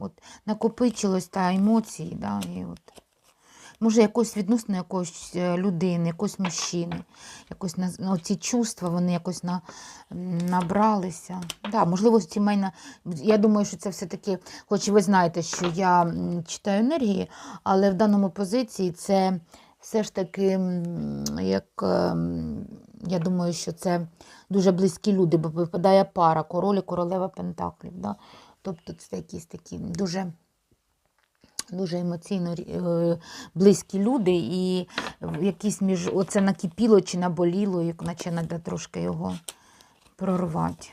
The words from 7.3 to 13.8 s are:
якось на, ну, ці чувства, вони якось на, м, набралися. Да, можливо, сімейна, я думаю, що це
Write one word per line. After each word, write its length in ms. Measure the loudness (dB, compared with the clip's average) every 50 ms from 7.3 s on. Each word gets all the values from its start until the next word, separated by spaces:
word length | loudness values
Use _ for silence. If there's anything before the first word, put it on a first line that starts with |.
| -20 -20 -18 -18
якось 260 | -12 -8 -8 -6 -4
на, 140 | -4 -4 -4 -4 -4
ну, 200 | -2 -2 -2 -2
ці 180 | -2 -2 -4
чувства, 520 | -4 -2 -2 0 0 0 -2 -4 -6 -4 -2
вони 240 | 0 0 0 0
якось 300 | 0 0 -2 -4 -6 -6
на, 180 | -4 -4 -4 -4 -6 -10 -20 -20 -20 -20 -20 -20 -18 -14
м, 260 | -12 -10 -6 -4 -4 -2
набралися. 1000 | -2 0 0 0 0 0 2 2 4 4 4 2 -2 -4 -8 -10 -12 -10 -10 -10 -10 -10 -12 _ -8 -2
Да, 140 | 0 2 2
можливо, 360 | 2 2 4 6 6 6 6
сімейна, 520 | 2 2 -2 0 2 2 2 2 0 -2 -4 -8 -20 -20 -20 _ -10
я 340 | -10 -8 -2 2 4 4 6
думаю, 280 | 6 4 4 4 2
що 100 | -2 -4
це 140 | -8